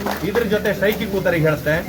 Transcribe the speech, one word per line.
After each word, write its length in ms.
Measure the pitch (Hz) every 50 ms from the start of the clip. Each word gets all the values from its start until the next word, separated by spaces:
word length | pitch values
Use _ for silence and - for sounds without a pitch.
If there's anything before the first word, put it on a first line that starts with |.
| - - - - 156 196
ಇದ್ರ 120 | 208 240 233 190 208
ಜೊತೆ 180 | 202 - 208 185 -
ಸ್ಟ್ರೈಕಿಗೆ 320 | 190 214 214 - - 190 196
ಕೂತರಿಗೆ 320 | 190 185 185 170 165 151 156
ಹೇಳ್ತೆ 280 | 151 131 127 151 156 175 -